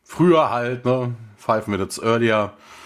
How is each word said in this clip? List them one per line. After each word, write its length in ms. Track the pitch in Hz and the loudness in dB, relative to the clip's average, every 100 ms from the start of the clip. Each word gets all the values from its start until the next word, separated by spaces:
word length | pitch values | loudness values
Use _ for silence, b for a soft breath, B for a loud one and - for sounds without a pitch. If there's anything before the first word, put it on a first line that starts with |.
Früher 460 | _ - 175 160 135 | _ 0 2 4 2
halt, 340 | 120 120 127 | -2 -4 -4
ne? 300 | 123 127 123 117 113 - | -2 -2 -2 -8 -14 -14
Five 280 | - 110 104 | -2 -2 0
minutes 320 | 98 95 - | -2 -2 -4
earlier. 520 | 113 117 117 107 101 - B B | 0 2 4 2 0 -6 B B